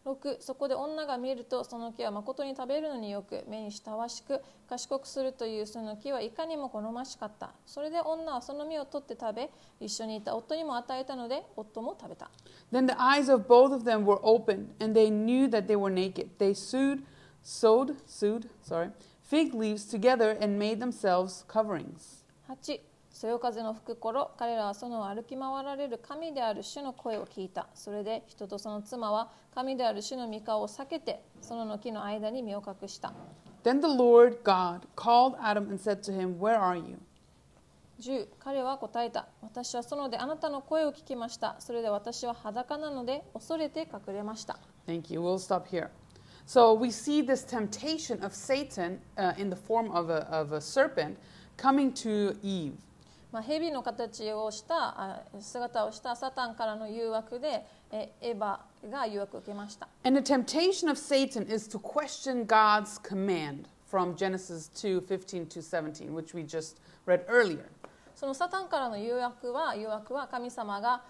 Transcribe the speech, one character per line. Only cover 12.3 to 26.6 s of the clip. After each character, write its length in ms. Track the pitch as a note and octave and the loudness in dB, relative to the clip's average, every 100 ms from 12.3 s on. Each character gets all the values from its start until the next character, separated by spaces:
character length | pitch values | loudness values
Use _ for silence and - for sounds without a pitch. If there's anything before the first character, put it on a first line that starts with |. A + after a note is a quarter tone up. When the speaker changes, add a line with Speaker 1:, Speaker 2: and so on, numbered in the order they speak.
| - - - - | -20 -20 -20 -2
Speaker 2:
Then 140 | B3 C4 | 4 4
the 80 | |
eyes 360 | - B3+ C#4+ C4+ | 6 6 6 8
of 140 | B3+ G3 | 6 10
both 280 | A#3+ C4+ | 10 10
of 100 | C4+ | 6
them 200 | A#3 G#3+ | 2 4
were 160 | G3+ G3+ | 6 6
opened, 460 | G#3+ A3+ A3+ G3 G#3+ - | 8 6 6 0 -2 -4
and 160 | A3 A3 | 4 6
they 120 | A3 | 6
knew 360 | G#3 A3+ B3 C4+ | 6 4 4 6
that 160 | A3 F#3+ | 4 4
they 100 | G#3 | 2
were 160 | G3 | 4
naked. 360 | F#3 F#3+ - - - | 2 0 -2 -8 2
They 160 | G3 | 2
sewed, 480 | G3+ - B3+ C4+ C#4 - - - - | 2 0 2 2 2 -6 -20 -20 -20
sewed, 520 | - - A3+ A3+ C4+ C#4+ - | -14 4 8 8 6 -4 -10
sewed, 420 | - G#3 A3+ A3+ - | -2 0 0 -4 -16
sorry, 300 | - E3 F3+ - - _ | -6 -4 -4 -8 -20 _
fig 320 | - D4 D4+ | 0 2 2
leaves 300 | A#3+ A3 G#3 | 2 -2 -2
together 460 | - A3 A#3 B3+ G#3+ G#3+ | -4 2 4 6 4 2
and 160 | G#3 G3+ | 0 0
made 200 | G#3 A3 | 0 0
themselves 640 | B3 A#3 G3+ F3+ F#3 - - | -4 -2 2 2 2 -6 -4
coverings. 800 | A3 G#3+ E3+ A#2 D#3+ - - _ _ - | 0 0 -2 -6 -14 -20 -20 _ _ -18
Speaker 1:
八、 320 | C4 - D4 - _ _ | -14 -8 -8 -10 _ _
そ 140 | - A3 | -8 -4
よ 120 | A#3 | -2
風 240 | A#3+ A3 | -2 -4
の 120 | A3 | -6
吹 120 | A3 - | -8 -10
く 100 | A3+ | -8
頃、 340 | A3 A#3+ - - | -4 -2 -2 -4
彼 160 | A#3 | -4
ら 120 | A3+ G#3 | -2 -2
は 80 | |
園 240 | G3+ B3 A#3 | -4 -8 -6
を 80 | G3 | -6
歩 180 | G#3 | -6
き 120 | A#3 C4 | -8 -8
回 280 | C4+ C4+ | -6 -6
ら 120 | C4+ C#4 | -6 -6
れ 120 | C#4+ | -6
る 100 | A#3 | -6
神 340 | - D4 E4 | -10 -10 -6
で 100 | C#4 | -2
あ 120 | A3+ | -2
る 80 | G3+ | -4